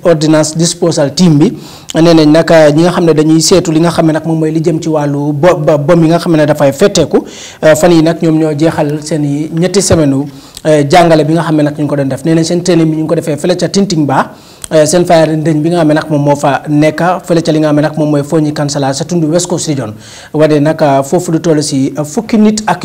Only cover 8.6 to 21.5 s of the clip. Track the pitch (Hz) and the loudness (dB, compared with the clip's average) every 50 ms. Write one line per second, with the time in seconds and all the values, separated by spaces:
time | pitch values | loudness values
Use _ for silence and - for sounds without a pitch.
8.6 | 160 160 156 160 151 143 151 156 151 - 170 151 147 143 143 147 156 165 170 165 | -2 -2 0 -2 -4 -4 -4 -6 -6 -6 -4 -4 -2 -2 -4 -4 -6 -6 -4 -2
9.6 | 175 180 180 202 180 - 185 165 151 139 135 135 147 143 - - - - - - | -2 0 0 -2 0 2 0 2 2 0 0 -2 -4 -6 -10 -18 -20 -20 -20 -6
10.6 | - 160 156 151 143 135 165 175 170 170 160 156 147 151 160 170 156 - 160 151 | 0 2 2 2 2 2 4 4 4 4 4 2 2 0 0 0 0 0 0 0
11.6 | 147 147 147 - 147 139 147 139 139 135 131 120 - 165 165 165 160 - 175 175 | 0 0 -2 -4 -4 -4 -2 -2 -2 -4 -4 -4 -2 0 0 0 0 0 -2 -2
12.6 | 175 185 175 165 160 160 156 156 156 156 165 160 156 165 143 135 - 180 175 180 | 0 2 2 2 2 0 0 -2 -2 -2 -2 -4 -2 -4 -6 -4 -2 -4 -2 -2
13.6 | 180 - - 202 202 202 175 156 147 135 - - - - - - - - - - | -4 -2 0 -2 -2 0 0 -2 -2 0 0 -2 -2 -4 -10 -18 -20 -20 -20 -20
14.6 | - - 165 156 151 - 180 180 170 180 175 160 160 151 160 156 147 165 156 151 | -10 -2 0 2 2 2 2 0 2 2 2 2 2 2 0 -2 -2 -2 -2 0
15.6 | 151 170 175 175 160 151 151 156 147 - 156 143 143 143 143 143 - 147 135 - | 0 0 0 0 2 2 0 0 0 -2 -2 0 0 0 0 0 0 -2 -2 -2
16.6 | - 156 147 147 156 156 156 - 170 180 185 180 - - 175 165 160 165 156 156 | -4 -2 0 2 2 0 0 0 -2 -2 -2 -4 -2 -2 -2 0 0 0 0 0
17.6 | 156 151 147 147 147 156 147 165 151 151 151 143 139 - 175 160 151 147 147 156 | 0 0 0 0 0 -2 -2 -2 -2 0 0 -2 -2 -2 -2 0 0 -2 -2 -4
18.6 | 147 143 - 147 135 135 139 - 165 - 180 175 160 147 165 175 175 - 185 156 | -6 -4 -4 -4 -4 -4 -4 -4 -6 -4 -2 -2 -2 0 -2 -2 -2 -2 -4 -6
19.6 | - 160 147 127 117 107 104 - - - - - - - - 147 156 151 151 147 | -4 -4 -6 -6 -6 -8 -12 -16 -20 -20 -20 -20 -18 -8 0 0 2 2 2 2
20.6 | 143 156 160 - 156 143 139 135 135 - 185 170 175 180 160 156 156 170 | 2 0 0 0 0 0 2 0 0 -2 -2 -2 -2 -2 -4 -2 0 0